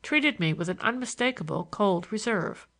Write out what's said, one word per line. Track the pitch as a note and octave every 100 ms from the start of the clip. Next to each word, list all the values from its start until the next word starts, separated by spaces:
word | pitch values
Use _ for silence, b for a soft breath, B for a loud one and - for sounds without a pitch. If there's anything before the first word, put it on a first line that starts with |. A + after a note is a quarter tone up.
treated | - D4+ C#4+ G#3
me | E3
with | D#3 E3+
an | -
unmistakable | A3 B3+ B3 - B3 B3+ D#3 C#3 F3
cold | - G3+ F3 F3
reserve. | G#3+ A#3+ G#3 E3 - - _